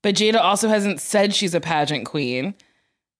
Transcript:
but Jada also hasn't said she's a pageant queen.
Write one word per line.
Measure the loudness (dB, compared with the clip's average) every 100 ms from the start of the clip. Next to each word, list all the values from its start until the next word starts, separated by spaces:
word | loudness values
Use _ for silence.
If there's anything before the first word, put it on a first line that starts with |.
but | -2 0
Jada | 2 4
also | 2 2 2
hasn't | 2 0 -4
said | -2 2 2
she's | 0 -2
a | -2
pageant | -2 -2 0 -4 -6
queen. | -6 -4 -4 -6 -8 _ _ _ _ _